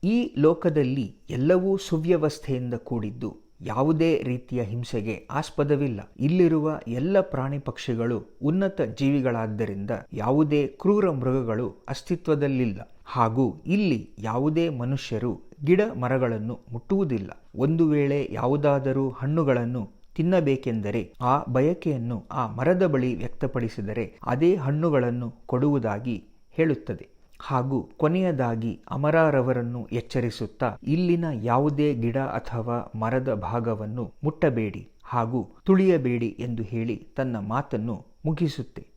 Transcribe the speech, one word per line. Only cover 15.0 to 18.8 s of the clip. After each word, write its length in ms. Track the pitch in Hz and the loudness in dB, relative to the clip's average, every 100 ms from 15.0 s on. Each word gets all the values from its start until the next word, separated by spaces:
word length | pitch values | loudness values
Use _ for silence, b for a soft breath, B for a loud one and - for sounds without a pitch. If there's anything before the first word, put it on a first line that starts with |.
| - 113 120 104 - - | -4 -4 -4 -6 -10 -8
ಗಿಡ 180 | 143 185 214 135 | 4 4 4 -2
ಮರಗಳನ್ನು 600 | 123 131 127 113 107 120 - | 0 2 2 0 -4 -8 -10
ಮುಟ್ಟುವುದಿಲ್ಲ. 580 | 120 - 196 185 117 95 - - - | -12 -2 0 2 0 -4 -12 -18 -2
ಒಂದು 280 | 135 165 165 | 0 4 4
ವೇಳೆ 320 | 147 143 143 139 | 4 2 0 -2
ಯಾವುದಾದರೂ 720 | 110 123 143 147 139 | -2 0 2 4 2